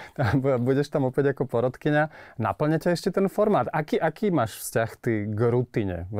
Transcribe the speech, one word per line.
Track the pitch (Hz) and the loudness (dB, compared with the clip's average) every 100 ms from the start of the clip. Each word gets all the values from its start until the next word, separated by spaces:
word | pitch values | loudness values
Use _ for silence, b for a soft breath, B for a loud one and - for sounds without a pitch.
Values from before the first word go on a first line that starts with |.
<laughs> | - - | -14 -2
A | 120 | 0
bu-, | 139 135 127 | 2 2 2
budeš | 120 135 147 | 2 0 0
tam | 151 131 | 0 0
opäť | 131 139 131 | 2 0 0
ako | 135 | -2
porodkyňa. | 117 123 - 151 151 151 B B B | 0 0 -2 0 0 0 B B B
Naplňa | 110 - 151 160 | -4 0 0 2
ťa | 180 175 | 0 0
ešte | 196 | -2
ten | 190 190 | 0 0
formát? | - 214 185 - | 2 2 2 0
Aký, | 156 151 226 | -2 -2 0
aký | 160 - 214 | -2 -2 0
máš | 160 110 - | 2 0 -4
vzťah | - 120 113 - | -4 -2 -2 -2
ty | 123 110 104 | -2 -2 -2
k | 104 117 | 0 2
rutine | 123 123 - 98 85 90 | 2 0 -2 -2 -4 -6
v | 104 | -4